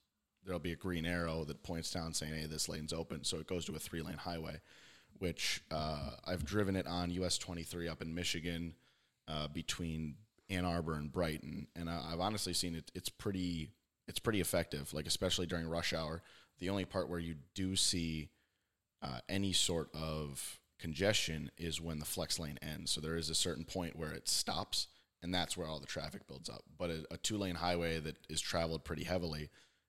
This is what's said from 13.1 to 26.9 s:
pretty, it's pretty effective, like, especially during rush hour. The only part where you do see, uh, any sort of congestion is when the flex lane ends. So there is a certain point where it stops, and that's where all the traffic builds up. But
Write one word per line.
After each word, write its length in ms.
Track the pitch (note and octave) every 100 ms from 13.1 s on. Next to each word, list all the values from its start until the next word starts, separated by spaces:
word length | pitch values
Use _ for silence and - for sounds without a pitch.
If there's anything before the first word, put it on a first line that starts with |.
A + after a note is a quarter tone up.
pretty, 600 | - G#2+ F#2+ F2+ E2 D#2 - _ _ -
it's 100 | -
pretty 200 | A#2+ G#2
effective, 540 | E2+ F2 E2 D2 C#2+
like, 120 | D2+ D2+
especially 380 | - F#2 G2 E2+
during 220 | F2 E2
rush 240 | E2 -
hour. 300 | D#2+ D#2 E2+ - - - -
The 120 | F2
only 160 | G2 F2+
part 240 | F#2+ C#2+
where 80 | F2
you 160 | E2+ D2+ -
do 220 | - F#2+ F#2+
see, 540 | - F2+ E2 D#2 D2+ _ _ _ _ _ _ -
uh, 180 | - B1 -
any 240 | G2 G2
sort 420 | F2 - E2+ D2
of 640 | D#2 D#2 D#2 D2 C#2 - - _ -
congestion 720 | E2 D2+ G2 G#2+ - D#2 D2 -
is 200 | E2+ D#2
when 160 | E2 D#2
the 80 | D2
flex 320 | - D#2+ -
lane 200 | D#2 C#2+
ends. 280 | D#2 D2+ D#2
So 120 | D#2+
there 140 | D2+ E2
is 120 | D#2
a 60 |
certain 300 | D#2+ F2 D#2
point 320 | E2 F#2+ E2+ E2
where 160 | D#2
it 140 | D#2+ -
stops, 580 | - - E2+ - - - - _ -
and 120 | F2
that's 220 | F2+ E2 F2+
where 100 | D#2
all 140 | D2+
the 60 | C#2+
traffic 400 | - D2+ - -
builds 200 | C2+ -
up. 140 | - - D2+
But 120 | F2